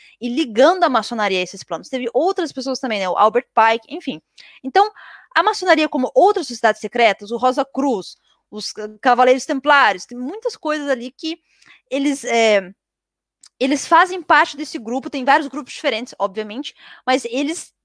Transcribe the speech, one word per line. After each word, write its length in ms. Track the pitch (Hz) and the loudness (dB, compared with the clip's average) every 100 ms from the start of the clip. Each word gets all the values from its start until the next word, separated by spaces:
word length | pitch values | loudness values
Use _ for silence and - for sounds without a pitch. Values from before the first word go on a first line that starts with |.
| - _ | -20 _
e 80 | 240 | -6
ligando 560 | 247 269 214 285 370 330 | -4 -2 4 4 4 2
a 40 | |
maçonaria 500 | 240 214 233 208 185 | 0 -2 -4 -2 0
a 40 | |
esses 180 | 180 185 | -4 -8
planos. 280 | - 160 180 | -10 -10 -8
Teve 200 | 254 247 | -8 -2
outras 400 | 254 339 381 330 | 0 0 0 -4
pessoas 260 | - 254 254 | -6 -8 -6
também, 200 | 254 214 | -4 -2
né? 100 | 185 | -2
O 80 | - | 2
Albert 300 | 214 220 - | 2 2 0
Pike, 400 | - 226 233 - | 2 4 2 -4
enfim. 280 | 339 - 156 _ - - - | -10 -10 -10 _ -20 -20 -14
Então, 260 | 262 349 427 - - - _ - | 0 2 2 -2 -20 -20 _ 0
a 80 | |
maçonaria, 460 | 381 427 370 320 302 | 0 0 2 2 2
como 200 | 285 254 254 | 0 0 4
outras 320 | 370 403 285 | 4 4 -4
sociedades 320 | 233 220 214 | 0 0 0
secretas, 520 | 208 247 233 196 202 | -4 2 2 2 -6
o 60 | 226 | -2
Rosa 280 | 254 262 285 | 0 0 -4
Cruz, 500 | - 277 214 - - _ _ _ | -2 -2 -2 -6 -18 _ _ _
os 220 | 208 - - 214 214 | -14 -12 -10 -14 -2
Cavaleiros 460 | 262 240 254 262 - | 0 4 4 2 0
Templários, 600 | 277 285 285 220 185 - | -2 2 4 4 0 -8
tem 100 | 247 | -10
muitas 380 | 254 427 466 - | -10 -6 -8 -6
coisas 340 | 311 302 285 | -4 -4 -2
ali 220 | 254 247 | -4 -6
que 280 | - 320 330 _ _ _ _ _ | -10 -10 -10 _ _ _ _ _
eles, 360 | 269 277 277 | -2 -2 -2
é, 480 | 247 233 226 208 185 - _ _ _ _ _ _ _ - | -2 2 4 2 0 -14 _ _ _ _ _ _ _ -4
eles 280 | 262 277 - | -2 -2 2
fazem 360 | 339 359 370 | 4 4 -2
parte 340 | - 302 - 285 | 2 2 2 -4
desse 220 | 302 247 | -10 -10
grupo, 280 | 220 240 254 | -6 -6 -6
tem 160 | 277 | -2
vários 240 | 254 285 277 | 2 2 0
grupos 240 | 262 254 | -8 -12
diferentes, 440 | - 302 220 247 - | -6 -4 -4 -8 -6
obviamente, 560 | 202 190 214 220 294 - - - - | -6 -4 -10 -10 -12 -16 -20 -8 -2
mas 200 | 254 233 | -2 0
eles 460 | 247 285 349 - _ | -4 -2 -4 -12 _